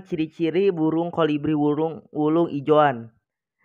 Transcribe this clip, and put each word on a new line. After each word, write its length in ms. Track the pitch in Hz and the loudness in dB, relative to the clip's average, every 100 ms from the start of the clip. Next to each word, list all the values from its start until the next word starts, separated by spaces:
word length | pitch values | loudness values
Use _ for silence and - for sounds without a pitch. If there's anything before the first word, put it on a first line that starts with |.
| 185 | -6
ciri-ciri 640 | 165 156 - 160 156 196 | -6 -6 -4 -2 0 0
burung 400 | 170 156 160 175 | 2 0 0 -2
kolibri 400 | 170 156 147 147 | 0 0 0 -2
wulung, 560 | 151 147 147 160 143 - 147 | 0 0 0 -4 -6 -10 -4
wulung 320 | 151 165 170 143 | 0 0 0 -2
ijoan. 560 | 135 151 147 117 113 _ _ _ _ _ | 2 4 4 2 -10 _ _ _ _ _